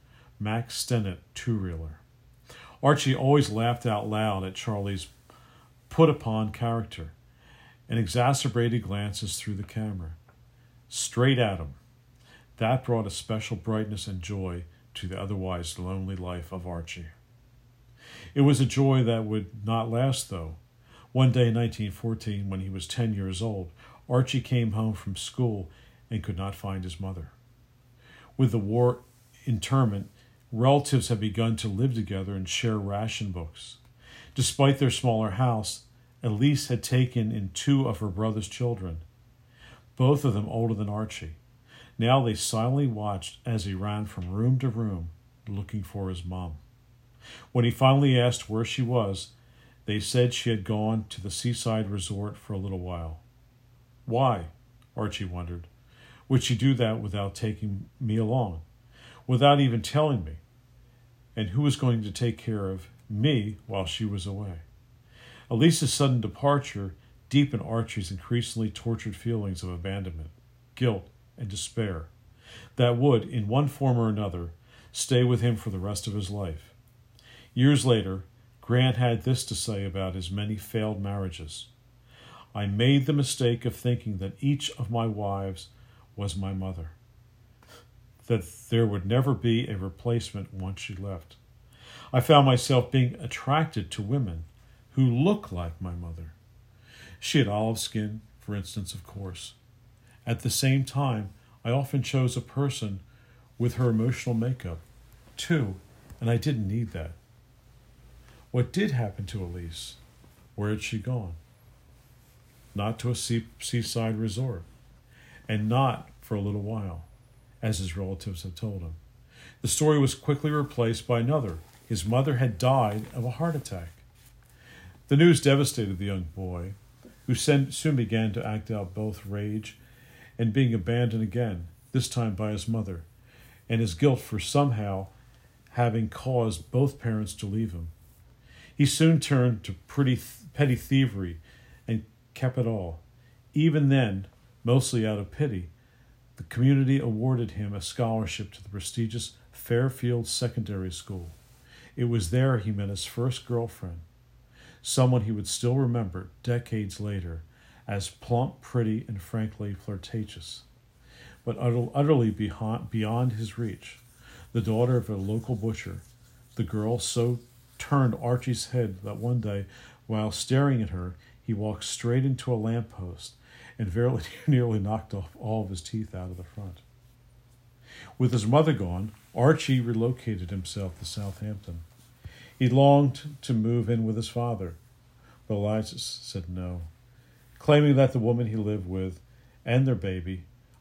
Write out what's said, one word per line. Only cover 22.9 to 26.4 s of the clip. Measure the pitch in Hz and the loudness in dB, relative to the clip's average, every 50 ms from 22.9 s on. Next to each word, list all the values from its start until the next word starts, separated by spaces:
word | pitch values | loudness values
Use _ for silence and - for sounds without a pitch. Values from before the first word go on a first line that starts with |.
| - 127 117 110 107 | -2 -2 0 0 0
years | 98 98 95 92 90 | -2 -4 -4 -4 -4
old, | 113 113 104 95 87 82 - - - - - - - | -4 -4 -4 -6 -8 -10 -14 -20 -20 -20 -20 -14 -4
Archie | - 123 127 123 123 - 131 | 0 2 2 2 2 0 -2
came | - - 127 123 117 110 | -2 0 0 0 0 0
home | 101 110 110 110 104 | 0 0 -2 -2 -2
from | - - 104 95 | -4 -6 -8 -8
school | - - - - - 127 117 107 98 90 - - - - - - _ _ - | -8 -10 -8 -4 -2 -2 0 -2 -4 -8 -12 -16 -20 -20 -20 -20 _ _ -8
and | 110 107 - | -6 -6 -6
could | - 90 | -6 -6
not | 85 | -4